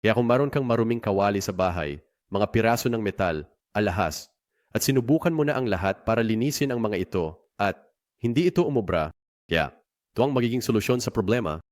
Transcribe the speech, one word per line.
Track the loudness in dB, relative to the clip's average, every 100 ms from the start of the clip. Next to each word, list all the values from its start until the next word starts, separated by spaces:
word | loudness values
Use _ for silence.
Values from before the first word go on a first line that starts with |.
Kaya | 2 2
kung | 2
maroon | 2 2
kang | -2 0
maruming | 2 2 0
kawali | 0 2 2 0
sa | -4
bahay, | -2 -2 -2 -6 -8 _ _ _
mga | -2 0
piraso | 2 2 2 0
ng | -2
metal, | -4 -2 -2 -2 -8 _ _
alahas, | -2 0 0 -2 -4 -14 _ _ _ _
at | -2
sinubukan | 2 0 2 0 2
mo | 0 0
na |
ang | 0 -2
lahat | 0 0 -2
para | 0 0
linisin | 2 0 0 0 -2
ang | 0
mga | -2 -2 -2
ito | -2 -4 -6 _
at | -2 -2 -2 _ _ _ _
hindi | -2 2 2
ito | 2 2
umubra, | 0 0 -2 -2 -8 _ _ _
kaya | 0 0 -6 _ _ _
ito | -2 0
ang |
magiging | 2 0 -2 0
solusyon | 0 2 0
sa | 0
problema. | -2 0 0 0 -6 _